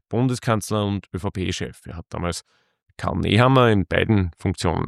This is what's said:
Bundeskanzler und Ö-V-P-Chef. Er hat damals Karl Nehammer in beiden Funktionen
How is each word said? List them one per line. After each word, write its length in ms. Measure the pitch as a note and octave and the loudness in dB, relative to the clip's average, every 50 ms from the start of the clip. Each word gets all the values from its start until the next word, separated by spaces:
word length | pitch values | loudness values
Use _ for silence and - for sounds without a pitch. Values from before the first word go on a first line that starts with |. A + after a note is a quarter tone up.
| - _ | -12 _
Bundeskanzler 760 | - A#2 B2+ C3 B2 A#2 - - A2+ G#2+ - - G#2+ G#2+ G#2 | -2 0 0 0 0 -2 0 0 0 0 0 -2 -2 -2 0
und 220 | G2+ G2+ G2 - _ - | 0 -2 -4 -6 _ -8
Ö-V-P-Chef. 640 | F#2 - G2 - F#2+ F#2 F#2 F#2 - - - - - - | -8 -6 -6 -4 -4 -4 -4 -4 -6 -6 -10 -10 -14 -16
Er 100 | - - | -16 -14
hat 100 | E2 D#2+ - | -14 -14 -12
damals 340 | - E2 E2+ E2+ E2 - - _ _ _ _ _ _ _ _ _ _ | -8 -6 -4 -4 -4 -6 -10 _ _ _ _ _ _ _ _ _ _
Karl 220 | - - - - - | -8 -6 -4 -2 -2
Nehammer 520 | E2 - G2 G#2 B2 C3 C3+ C3 B2 A#2 | 0 2 4 4 4 6 6 6 6 6
in 160 | G#2+ G2 F2+ | 4 2 2
beiden 460 | - E2+ F2 F#2 - A2 G2+ F#2 E2+ - | 0 -2 -2 0 2 2 2 2 0 -4
Funktionen 500 | - - G2+ F2+ - - F2 E2 E2+ E2+ | -4 -4 -4 -2 -2 -2 -2 -2 -2 -4